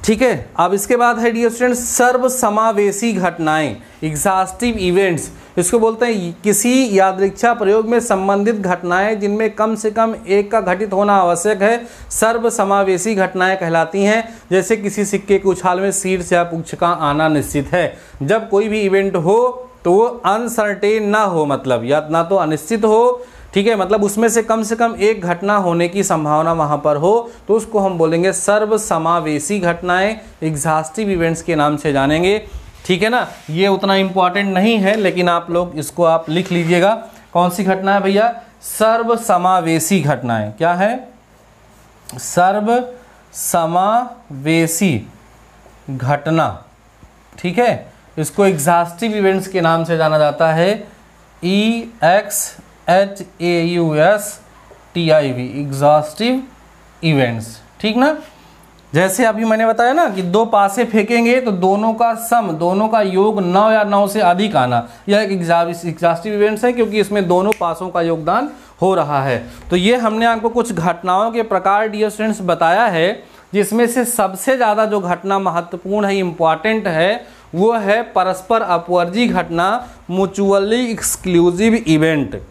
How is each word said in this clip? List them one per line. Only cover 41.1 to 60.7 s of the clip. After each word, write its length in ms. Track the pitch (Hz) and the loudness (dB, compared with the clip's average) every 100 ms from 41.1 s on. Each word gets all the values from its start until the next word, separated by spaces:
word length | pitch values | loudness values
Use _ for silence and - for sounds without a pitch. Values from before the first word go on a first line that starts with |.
| - _ _ _ _ _ - - _ - | -20 _ _ _ _ _ -20 -20 _ -20
सर्वसमावेशी 3000 | 127 - - 180 208 208 240 165 - - - _ - - 175 160 175 190 233 247 - - 139 147 165 165 - 190 117 - - - - - - - - - | -14 -4 2 2 2 0 0 -2 -14 -20 -20 _ -10 -4 -2 0 0 0 0 -2 -12 -16 -6 0 0 0 0 0 0 -6 -20 -20 -20 -20 -20 -20 -20 -12
घटना। 760 | 131 123 147 160 160 131 90 - _ _ _ - _ _ - | -6 -2 -2 0 0 0 -4 -18 _ _ _ -20 _ _ -8
ठीक 220 | 180 185 | -4 0
है, 360 | 240 - - - - - | 0 0 -8 -20 -14 -8
इसको 280 | 151 - 196 | -6 2 2
exhaustive 640 | 170 143 170 170 - 226 | 2 2 0 0 -4 -4
events 340 | 214 190 190 190 | 0 2 0 -2
के 140 | 185 | -2
नाम 220 | 165 165 | 0 0
से 140 | 165 160 | 0 0
जाना 200 | 160 156 | 2 2
जाता 320 | 147 143 165 | 2 2 0
है, 340 | 160 180 214 - - - _ - - | 2 0 0 -8 -20 -20 _ -20 -8
ई 480 | 175 196 220 233 226 - 160 | -2 0 0 -2 -8 0 2
एक्स 520 | 196 208 - - - - _ - | 2 0 -6 -8 -12 -20 _ 2
एच 360 | 180 196 196 175 - | 2 2 -6 -16 -4
ए 200 | 175 175 | 0 0
यू 300 | 170 175 165 151 | 0 0 0 4
S 440 | 170 208 208 - - - - - - 175 | 4 2 -2 -16 -20 -20 -20 -20 -10 -4
T 140 | 165 | 2
I 200 | 156 139 | 2 2
V, 140 | 123 127 131 | -4 -6 -6
exhaustive 840 | 143 135 143 151 151 - 233 262 262 - - - - - | -6 0 4 4 2 -4 -2 -2 -6 -20 -20 -20 -20 -4
events। 600 | 165 143 123 113 110 - - _ | 0 2 2 -2 -10 -16 -20 _
ठीक 160 | 214 220 | -2 2
ना, 200 | 277 302 - - - - - - - | 0 0 -10 -20 -20 -20 -20 -20 -4
जैसे 320 | 151 190 190 226 | 0 0 2 0
अभी 200 | 214 226 | 0 0
मैंने 200 | 220 226 | 2 2
बताया 260 | 226 240 | 2 2
ना 140 | 302 302 | 2 0
कि 140 | 190 | -2
दो 220 | 180 202 226 | -2 0 2
पासे 360 | 214 196 | 2 2